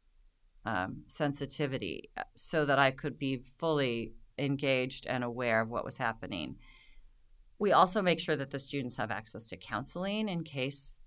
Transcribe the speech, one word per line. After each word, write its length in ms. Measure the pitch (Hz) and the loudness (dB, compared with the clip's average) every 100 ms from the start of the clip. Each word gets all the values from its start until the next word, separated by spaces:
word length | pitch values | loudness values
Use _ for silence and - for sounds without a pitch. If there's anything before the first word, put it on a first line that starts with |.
| _ _ - _ _ - 107 | _ _ -20 _ _ -10 -4
um, 380 | 98 92 - - | -2 -2 -6 -10
sensitivity, 1000 | - 147 143 139 - 143 131 92 - - - | -2 0 0 -4 -2 -2 -2 -4 -6 -8 -10
uh, 60 | - - | -10 -8
so 300 | - 160 143 | 0 2 4
that 140 | 139 | 6
I 120 | 135 | 6
could 260 | 135 147 - | 4 -4 -2
be 200 | 135 127 | -2 -2
fully 760 | 131 - 165 147 131 117 113 - - - | -6 -4 0 2 2 0 -4 -10 -14 -4
engaged 680 | 143 139 143 131 127 - - | 0 2 2 2 0 -4 -4
and 160 | 127 | -2
aware 380 | 120 117 120 113 | -2 -2 2 4
of 80 | 113 | 2
what 160 | 117 - | 0 -4
was 120 | - | -2
happening. 600 | 120 113 - 87 73 - - - - - - - - - - - | -2 -2 -6 -6 -6 -8 -16 -20 -20 -20 -20 -20 -20 -20 -20 -2
We 140 | 208 | 4
also 300 | 143 180 202 | 8 6 6
make 180 | 180 175 | 4 2
sure 160 | - 147 | 2 0
that 160 | 135 | 0
the 80 | 139 | -6
students 380 | - 143 123 123 | -4 -4 -4 -4
have 120 | 110 | -2
access 380 | 104 110 107 - | -4 -6 -12 -10
to 100 | - | -12
counseling 680 | - 110 135 175 190 214 214 | -6 -6 -4 -4 -4 -2 -2
in 160 | 170 | -2
case 560 | 160 143 131 139 - - | -4 -2 -2 -4 -10 -12